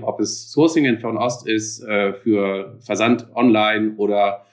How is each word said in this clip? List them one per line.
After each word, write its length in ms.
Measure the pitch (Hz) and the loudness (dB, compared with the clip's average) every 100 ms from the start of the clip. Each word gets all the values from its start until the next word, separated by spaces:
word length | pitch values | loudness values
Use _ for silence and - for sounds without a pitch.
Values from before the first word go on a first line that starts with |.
ob 160 | 110 - | -4 -4
es 320 | 104 - - | -4 -6 -6
Sourcing 340 | - 160 160 | 2 2 4
in 140 | 139 110 | 2 0
Fernost 480 | 120 113 123 120 - | -4 -4 -4 -4 -4
ist, 340 | 110 107 - | -4 -4 -10
äh, 280 | 117 104 101 | -4 -2 0
für 640 | 98 - 104 98 98 98 - | -2 0 0 0 -4 -8 -16
Versand 480 | - 101 113 123 - - | -6 -2 2 0 -2 2
online 560 | 123 110 107 107 107 107 | 4 4 4 2 -2 -2
oder 460 | 104 101 101 101 - | -2 2 0 0 -12